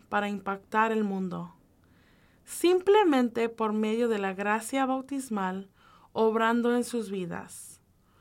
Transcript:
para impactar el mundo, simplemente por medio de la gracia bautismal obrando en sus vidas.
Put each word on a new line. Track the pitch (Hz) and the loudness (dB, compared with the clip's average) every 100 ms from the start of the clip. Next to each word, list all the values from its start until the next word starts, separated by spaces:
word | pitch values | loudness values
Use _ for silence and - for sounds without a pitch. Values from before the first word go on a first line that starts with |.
| - | -4
para | 208 202 | -2 -2
impactar | 202 196 196 - 214 226 | -4 -6 -8 -4 0 2
el | 220 | 2
mundo, | 208 190 185 175 175 - _ _ _ _ _ _ _ _ | 0 -2 -6 -8 -10 -16 _ _ _ _ _ _ _ _
simplemente | - - 339 359 370 415 370 269 240 233 233 | -16 -2 2 4 6 6 6 4 2 0 -2
por | 226 220 | -2 -2
medio | 214 214 226 240 | 0 0 0 0
de | 214 | 0
la | 196 | -2
gracia | 185 202 220 214 269 262 | -4 -2 -2 -2 -2 0
bautismal | 262 262 277 262 214 185 190 196 _ _ - - | -2 -4 -8 -6 -4 -2 -4 -10 _ _ -20 -10
obrando | - 220 220 226 240 240 247 | 0 2 2 2 2 2 2
en | |
sus | 240 240 196 | 0 -4 -4
vidas. | 196 175 175 190 - - - _ _ _ _ | -6 -6 -8 -12 -18 -20 -20 _ _ _ _